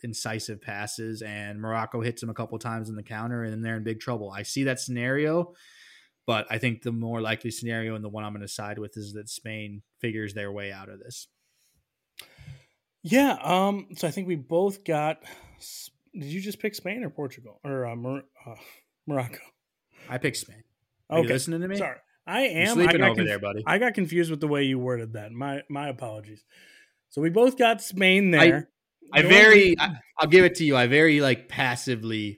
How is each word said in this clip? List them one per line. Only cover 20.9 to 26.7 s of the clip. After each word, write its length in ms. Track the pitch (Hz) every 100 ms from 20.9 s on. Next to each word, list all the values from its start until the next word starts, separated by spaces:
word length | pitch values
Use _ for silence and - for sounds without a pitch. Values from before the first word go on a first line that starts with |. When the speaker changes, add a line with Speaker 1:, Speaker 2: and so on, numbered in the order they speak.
| _ -
Speaker 1:
Are 40 | 160
you 80 | 170
Speaker 2:
Okay. 0 |
Speaker 1:
listening 320 | 170 165 165
to 80 | 185
me? 80 | 202
Speaker 2:
Sorry. 220 | 165 127 _ _ -
I 160 | 208 269 165
Speaker 1:
You're 80 | 190
Speaker 2:
am. 0 |
Speaker 1:
sleeping 140 | 233
Speaker 2:
I 240 | 175 170 -
got 60 |
Speaker 1:
over 40 | 110
Speaker 2:
conf-, 120 | 107
Speaker 1:
there, 120 | 101
buddy. 260 | 101 104 131
Speaker 2:
I 120 | 185
got 160 | 247
confused 360 | 214 170 170 165
with 100 | 151
the 80 | 151
way 160 | 143
you 140 | 135 131
worded 360 | 123 120 113
that. 180 | 110 107
My, 300 | 117 139 139 -
my 200 | 143 147
apologies. 560 | 123 117 107 104 107 _ _ -